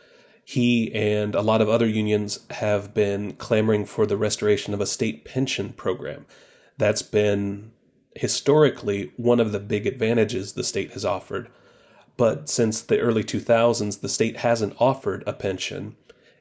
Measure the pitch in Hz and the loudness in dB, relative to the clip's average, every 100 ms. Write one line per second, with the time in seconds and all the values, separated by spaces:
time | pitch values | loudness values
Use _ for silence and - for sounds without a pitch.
0 | _ _ _ _ - 127 120 120 110 110 | _ _ _ _ -6 0 2 2 0 0
1 | 104 104 104 98 107 110 107 113 113 107 | 0 0 0 0 2 4 4 4 2 2
2 | 107 107 104 - - - 107 104 101 110 | 2 0 0 -8 -12 -6 0 0 0 0
3 | 101 101 104 - - 107 110 104 98 - | 0 0 -6 -8 0 2 4 2 0 0
4 | 104 104 104 - 107 101 - 101 98 - | 0 0 -2 0 2 2 0 -4 -2 -2
5 | 110 - - 131 135 - 104 - 98 87 | -2 -4 -6 -4 -2 -2 -6 -6 -4 -4
6 | 71 - - - - _ _ - 104 107 | -6 -10 -16 -20 -20 _ _ 0 0 0
7 | - 107 104 101 101 101 110 _ _ _ | 0 2 2 2 -2 -6 -12 _ _ _
8 | _ - 117 - 139 151 143 - 113 101 | _ -6 -4 -2 2 6 4 2 -4 -4
9 | - - 117 120 110 104 104 104 120 123 | -4 -2 2 4 2 -2 -2 -2 -2 -2
10 | 113 117 104 107 98 - - 101 95 101 | 0 2 2 -2 -6 -8 -6 -4 -6 -4
11 | 101 95 - 98 - _ _ _ _ _ | -4 -4 -6 -10 -10 _ _ _ _ _
12 | _ - 117 78 78 - 110 110 - 110 | _ 2 2 2 -4 0 0 -2 0 0
13 | 117 110 98 107 - 113 120 113 104 - | 2 0 -2 -2 2 4 4 2 -4 -6
14 | - - 113 - 120 117 101 - 127 135 | -4 -2 -2 -2 0 0 -2 2 2 2
15 | 104 98 - - 101 95 - 98 104 - | -4 -4 -6 -6 -4 -4 -6 -8 -10 -14
16 | _ _ _ _ | _ _ _ _